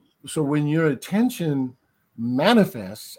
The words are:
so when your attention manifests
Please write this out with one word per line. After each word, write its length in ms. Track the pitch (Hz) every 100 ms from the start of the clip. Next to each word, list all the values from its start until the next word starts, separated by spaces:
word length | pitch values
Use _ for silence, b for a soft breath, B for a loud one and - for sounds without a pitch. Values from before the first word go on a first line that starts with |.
| _ _ 143
so 160 | 160
when 240 | 139 151 147
your 220 | 156 160
attention 880 | 123 - 196 240 - 165 139 127 123 _ _ _ -
manifests 1000 | 117 127 175 240 180 117 92 110 -